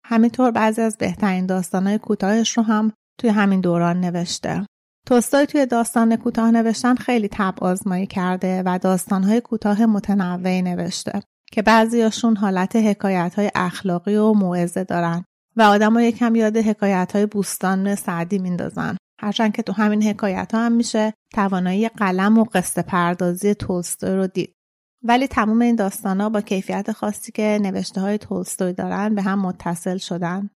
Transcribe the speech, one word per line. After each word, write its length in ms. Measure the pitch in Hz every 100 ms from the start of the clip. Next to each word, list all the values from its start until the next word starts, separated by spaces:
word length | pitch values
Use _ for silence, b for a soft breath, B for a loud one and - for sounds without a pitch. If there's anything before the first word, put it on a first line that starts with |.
| -
همینطور 460 | 233 233 226 254
بعضی 300 | 226 220 220
از 160 | 226 -
بهترین 480 | 196 170 202 185 185
داستان‌های 520 | 185 180 220 196 214
کوتاهش 600 | - 208 190 220 220 -
رو 60 |
هم 280 | 220 214 220 - _ -
توی 120 | 240
همین 320 | 214 202 190
دوران 400 | 180 170 170 175
نوشته. 640 | 180 170 175 - - - 202 _ _ _ -
تولستوی 400 | 247 226 277 285
توی 200 | 294 262
داستان 500 | 233 233 233 226 226
کوتاه 360 | - - 226
نوشتن 440 | 226 226 220 247 247
خیلی 340 | - 240 208
تب 320 | - 196 -
آزمایی 440 | 180 185 196 180 196
کرده 560 | - 180 185 185 185 185
و 140 | 180
داستان‌های 600 | 185 185 - 190 190 226
کوتاه 440 | - 220 208 208 226
متنوعی 760 | 208 - 202 180 180 185 185
نوشته 600 | 180 180 175 - - 202 - _ _
که 100 | -
بعضیاشون 760 | 214 226 226 233 220 - 233 214
حالت 400 | 202 185 190 233
حکایت‌های 760 | 214 202 196 185 175 208 202 -
اخلاقی 600 | 180 - 190 175 190 214
و 180 | 214
موعظه 500 | 214 185 175 175 190
دارن 400 | 185 175 170 170 - _ _ -
و 60 |
آدمو 400 | 214 208 214 226
یکم 340 | 233 226 233 226
یاد 220 | 220 220
حکایت‌های 680 | 220 208 202 185 180 202 208
بوستان 680 | 208 190 - 185 190 196 202
سعدی 440 | - 170 170 202
میندازن. 580 | 180 175 - 202 - 185 _ _
هرچند 340 | 208 202 220 208
که 60 |
تو 120 | 214
همین 300 | 196 208 214
حکایت‌ها 560 | 214 208 202 185 185 220
هم 120 | 233
می‌شه 420 | 233 233 220 220 - _
توانایی 560 | - 196 185 180 190 226
قلم 480 | - 196 185 202 226
و 60 |
قصه 380 | 220 185 180 -
پردازی 720 | 170 180 175 175 180 180 202
تولستوی 640 | 202 - 180 175 - 185 190
رو 120 | 190
دید. 260 | 185 - _ _ _ _ _
ولی 240 | 233 247 277
تموم 340 | - 214 226
این 140 | 240 226
داستانا 540 | 196 - 196 190 208
با 120 | 220
کیفیت 500 | 214 190 190 190 202
خاصی 400 | 220 214 208 -
که 280 | - 214 208
نوشته‌های 560 | 196 190 190 196 196 208
تولستوی 560 | - 185 180 - 185
دارن 420 | 180 185 185 214 208
به 60 |
هم 180 | 190 196
متصل 580 | 190 180 175 170 190 185
شدن. 520 | - 170 175 185 202